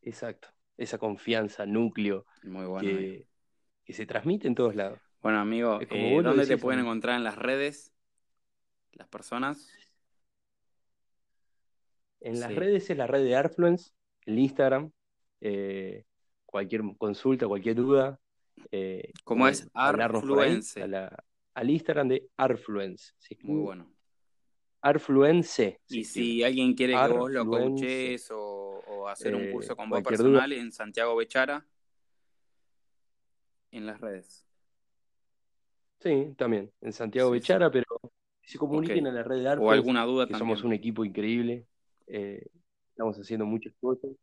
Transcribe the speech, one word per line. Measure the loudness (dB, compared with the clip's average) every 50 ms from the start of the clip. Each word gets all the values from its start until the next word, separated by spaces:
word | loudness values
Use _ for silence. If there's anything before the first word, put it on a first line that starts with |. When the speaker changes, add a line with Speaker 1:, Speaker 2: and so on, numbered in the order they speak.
Speaker 1:
Exacto, | _ -14 -12 -10 -12 -12 -12 _ -20 -20 _ _ _ _ _ -12
esa | -10 -8 -8 -6
confianza, | -4 -6 -6 -6 -2 -2 0 0 0 -2 -4 -8 -6
núcleo, | -2 0 2 2 0 0 -2 -2 0 -2 -2 -6 _ _ _ -18
Speaker 2:
Muy | -14 -12 -10 -8
bueno, | -8 -6 -4 -2 -2
Speaker 1:
que, |
Speaker 2:
amigo. | -2 -2 -4 -6 -8 -12 -18 _ _ _ _ _ _ _ _ _ _ _ _
Speaker 1:
que | _ -12
se | -12 -10
transmite | -6 -6 -4 0 0 -2 0 0 -2
en | 0
todos | 2 2 0 2
lados. | -2 -4 -6 -6 -12 _ _ _ _
Speaker 2:
Bueno, | _ 0 0 0
amigo, | 0 0 -2 0 0 0 0 0
Speaker 1:
Es | -2 -4
como | -4 -2 0
Speaker 2:
eh, | 2
Speaker 1:
vos | 4 4 4
lo | 4
Speaker 2:
¿dónde | 4 4 4
te | 4 2 0
Speaker 1:
decís, |
Speaker 2:
pueden | 0 0 0 0
Speaker 1:
amigo. | 0 -2
Speaker 2:
encontrar | -2 -2 -2 -2 -2 0
en | -2
las | -4 -4 -4
redes | -4 -2 -2 -2 -2 -4 -6 -8 -20 _ _ _ _ _ _ _ _ _ _ _ _ _ _ _ _ _ _ _ _ _ _
las | -20 -20 _
personas? | -16 -16 -12 -8 -6 -4 -4 -4 -6 -8 -14 -20 -20 -20 -20 _ _ _ _ _ _ _ _ _ _ _ _ _ _ _ _ _ _ _ _ _ _ _ _ _ _ _ _ _ _ _ _ _ _ _ _ _ _ _ _ _ _ _ _ _ _ _
Speaker 1:
En | -10 -8 -6 -6
las | -6 -4
Speaker 2:
Sí. | -4
Speaker 1:
redes | -2 0 2 0 0 0 -2
es | -2 -2
la | 0 2
red | 2 2 4
de | 4 4
Arfluence, | 2 2 0 0 2 4 4 4 2 -2 _ _ _ _ _ _ _ _
el | -2 2 2
Instagram, | 2 2 4 2 4 4 4 2 -2 -6 _ _ _ _ _ _ _ _ _ _
eh, | -6 -6 -4 -4 -4 -4 -6 -6 -8 -10 -12 -14 -16 _ _ _ _ _ _ _ _
cualquier | -8 -6 -4 -4 -2 -4 -4 -4 -4 -6 _
consulta, | -4 -4 -4 0 2 2 2 2 2 0
cualquier | 0 -2 -2 -2 0
duda, | 0 2 4 4 4 4 2 -2 -10 _ _ _ _ _ _ _ -20 -16 -8
eh, | -6 -6 -6 -6 -6 -8 -12 -14 -18 -20 _
Speaker 2:
¿Cómo | -4 2 4 4 4
Speaker 1:
pueden | 4
Speaker 2:
es? | 2 -6 -10 _ 0
Speaker 1:
hablarnos | 2 2 2 2 0 0 0 -2 0
por | 2 4 4
ahí, | 4 4 2
Speaker 2:
Arfluence. | 0 -2 -8 -10 -10
Speaker 1:
a | -8 -6
la, | -6 -6 -8 -8 -14 -18 -20 _ _ _ _ _ _
al | -4 0 0
Instagram | 0 0 0 -2 0 0 2 2
de | 0 0 -2 -6 _ 0
Arfluence. | 0 0 0 -2 -4 -6 -6 -6 -6 -6 -10 -14 -20 -20 _ _
Se | _ -20 -20 _
Speaker 2:
Muy | -8 -4 -4 -4
Speaker 1:
escribe |
Speaker 2:
bueno. | -4 -4 -8 -12 -16 -20 _ _ _ _ _ _ _ _ _ _ _ _ _ _ _ _ _ _ 2 2
Speaker 1:
Arfluence, | 2 2 2 4 6 8 8 8 8 6 6 2 2 2 2 0 0 -6 _ _
Speaker 2:
Y | -8 -6 -6
Speaker 1:
si |
Speaker 2:
si | -6 -4 -4 -2 0 0 2 2
alguien | 2 2 4 4 4 4
quiere | 4 2 2 4
que | 4 4 4
vos | 4 2 0 -2
lo | -2 -2
Speaker 1:
Arfluence. | 0 0 2 2 2 2 0
Speaker 2:
coaches | -2 -2 -2 -2 -2 -4 -4 -6 -6 -8 -12
o, | -12 -10 -10 -10 -10 -10 -10 -10 -12 -14 -14 -12
o | -10 -8 -8 -8
hacer | -10 -6 -4 -4 -4
un | -2 -4
Speaker 1:
Eh, | -4
Speaker 2:
curso | -6 -8 -4 -6 -6
con | -6 -4 -4
vos | -4 -2
Speaker 1:
cualquier | 0 0 0 4
duda. | 6 8 8 6
Speaker 2:
personal, | 6 2 -4
en | -6 -8 -10
Santiago | -10 -12 -12 -8 -2 -2 0 0 2
Bechara, | 0 -2 0 0 0 0 0 -2 -8 -8 _ _ _ _ _ _ _ _ _ _ _ _ _ _ _ _ _ _ _ _ _ _ _ _ _ _ _ _ _ _ _ _ _ _ _ _ _ _ _ _ _
en | -14 -12 -12 -12
las | -12 -10
redes. | -10 -10 -10 -12 -14 -18 -20 -20 _ _ _ _ _ _ _ _ _ _ _ _ _ _ _ _ _ _ _ _ _ _ _ _ _ _ _ _ _ _ _ _
Speaker 1:
Sí, | -2 2 2 2 2 -2 -4 _
también, | -2 0 0 0 -2 -6 _ _
en | -12 -12 -8
Santiago | -8 -8 -4 0 2 2 4
Speaker 2:
Sí, | 2
sí. | 0
Speaker 1:
Bechara, | 2 2 2 4 4 4
pero | 4 2 0 _ -6 -12 _ -16 _ _ _ _ _ _ _
se | -18 -8 -6
comuniquen | -4 -2 0 -2 0 0 0 0 0 0
Speaker 2:
Ok. |
Speaker 1:
a | -2
la | -4 -4
red | -2 -2 -2
de | 0 0
Speaker 2:
O |
Speaker 1:
Arfluence, | 0 4 6 6 6
Speaker 2:
alguna | 6 6 4 2 2 2
duda | 2 2 0 0 0
Speaker 1:
que | -2
somos | -4 0 0 -2 0
Speaker 2:
también. | 0 -2
Speaker 1:
un | -2
equipo | -2 -2 -4 -4 -2 -4
increíble. | -4 -2 -4 -2 0 0 0 0 -2 -4 -6 -8 _ _ _ _ _ _ _ _
Eh, | -12 -8 -8 -8 -8 -10 -12 -16 -18 _ _ _ _ _ _ _ _
estamos | _ -4 -4 -4 -4 -6
haciendo | -8 -8 -4 -4 -2 -2
muchas | -2 -4 -6 -8 -16 _
cosas. | -2 -2 -2 -2 -4 -12 -14 _